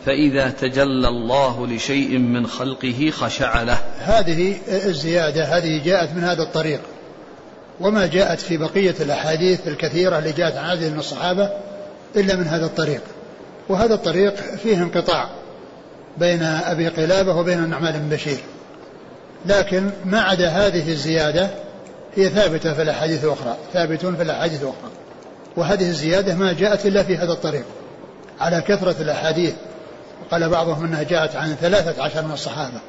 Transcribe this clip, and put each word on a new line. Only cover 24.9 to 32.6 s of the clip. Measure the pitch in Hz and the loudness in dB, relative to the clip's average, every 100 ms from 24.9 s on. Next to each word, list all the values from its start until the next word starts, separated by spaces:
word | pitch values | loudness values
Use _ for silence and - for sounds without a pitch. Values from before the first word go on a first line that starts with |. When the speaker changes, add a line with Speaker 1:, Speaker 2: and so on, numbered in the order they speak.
| - - - - - - - | -16 -20 -20 -20 -20 -10 -2
Speaker 2:
وهذه | 156 202 180 | 0 2 0
الزيادة | 160 156 185 196 | 0 2 2 2
ما | 170 190 | 2 0
جاءت | 160 208 208 208 | 2 2 4 4
إلا | 196 | 2
في | 190 170 | 2 0
هذا | 175 | 0
الطريق | 160 160 143 117 - - - - - - - | -2 -2 -4 -8 -14 -16 -18 -20 -20 -20 -4
على | 165 170 | 0 0
كثرة | - 202 185 160 | 2 2 2 0
الأحاديث، | 151 143 156 156 165 - - - - - - - - | -2 0 0 2 0 -2 -14 -16 -18 -18 -20 -18 -4
وقال | 170 165 | 0 2
بعضهم | 170 165 151 | 2 2 -2
إنها | 165 156 | -2 -2
جاءت | 151 170 156 143 | 0 0 0 -2
عن | 156 139 | -4 0
ثلاثة | 170 202 165 151 | 4 4 2 -2
عشر | 135 151 | -4 -2
من | 156 | -4
الصحابة | 143 135 123 | -6 -8 -6